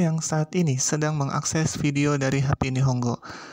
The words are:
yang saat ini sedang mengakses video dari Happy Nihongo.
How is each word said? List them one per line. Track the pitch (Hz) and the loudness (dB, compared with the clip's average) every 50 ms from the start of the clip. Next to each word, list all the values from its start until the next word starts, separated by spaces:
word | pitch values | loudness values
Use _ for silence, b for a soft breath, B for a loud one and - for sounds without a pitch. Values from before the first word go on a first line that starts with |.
yang | 175 160 160 160 | 4 2 2 0
saat | - - 156 156 156 156 - 180 | -2 -2 0 0 0 0 0 0
ini | 170 151 131 | 2 2 2
sedang | 131 - - 156 151 151 151 156 | 0 0 0 0 0 0 0 0
mengakses | 147 139 135 - 151 151 - - 160 160 - - - | 0 -2 -2 -2 -4 -4 -2 0 0 0 0 -2 -2
video | 151 147 143 143 143 147 147 139 | -2 0 2 2 2 2 2 2
dari | 135 131 139 135 | 2 2 2 2
Happy | 131 139 147 - 135 131 131 | 2 0 0 0 0 0 0
Nihongo. | 131 135 135 127 123 120 120 - B B B B B B B | 2 2 2 2 2 0 -2 -2 B B B B B B B